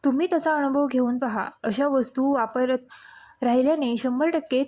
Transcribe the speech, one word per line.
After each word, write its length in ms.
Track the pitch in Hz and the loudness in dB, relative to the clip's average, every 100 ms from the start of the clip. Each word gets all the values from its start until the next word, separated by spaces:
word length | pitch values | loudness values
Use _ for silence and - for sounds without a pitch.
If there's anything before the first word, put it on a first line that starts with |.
| 277 | 2
तुम्ही 220 | 262 349 | 0 0
त्याचा 280 | 330 311 302 | 0 0 0
अनुभव 300 | 277 277 285 | 0 0 0
घेऊन 320 | 262 247 247 | 0 0 -2
पहा. 320 | 247 214 - - | -4 -4 -8 -6
अशा 240 | 226 208 285 | -6 -2 0
वस्तू 460 | 269 247 - 269 | 0 -2 -2 0
वापरत 440 | 277 226 254 254 254 254 - - - - _ | 0 -2 -2 0 -2 -6 -20 -20 -20 -20 _
राहिल्याने 560 | 247 247 262 311 262 233 | 0 2 2 2 0 -2
शंभर 320 | 262 247 311 | -2 0 0
टक्के 340 | 330 302 254 | 0 -2 -2